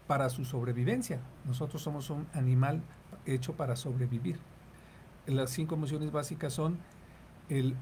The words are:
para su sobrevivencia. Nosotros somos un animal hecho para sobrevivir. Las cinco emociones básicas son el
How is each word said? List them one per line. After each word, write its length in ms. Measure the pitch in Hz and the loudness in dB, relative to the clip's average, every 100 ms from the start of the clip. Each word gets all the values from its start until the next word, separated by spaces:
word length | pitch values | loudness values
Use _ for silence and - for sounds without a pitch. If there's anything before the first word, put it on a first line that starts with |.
| - | 0
para 220 | 139 131 | 2 4
su 140 | 127 127 | 0 -2
sobrevivencia. 720 | 131 123 120 127 247 - 131 - - | 0 0 2 2 2 0 -4 -6 -8
Nosotros 380 | 143 123 147 151 | -4 -2 -2 -4
somos 260 | 160 147 131 | -4 -4 -4
un 160 | 147 156 | -4 -4
animal 500 | 156 127 127 135 160 - - - - - | 2 4 6 6 2 -4 -12 -18 -10 -2
hecho 260 | 131 131 | -2 -2
para 240 | 156 139 123 | -2 0 0
sobrevivir. 600 | 147 127 123 117 160 165 - - - - - - - - - | -2 0 0 0 -2 -4 -8 -20 -20 -20 -20 -20 -20 -12 0
Las 240 | 131 127 | 2 2
cinco 240 | - 156 | 0 0
emociones 360 | 160 147 151 151 | 0 0 0 0
básicas 440 | 147 143 160 143 | 0 -2 -2 -2
son 240 | 127 156 170 - - - - - - - | 0 0 0 -6 -18 -20 -20 -20 -18 -2
el 260 | 139 131 131 | 2 2 2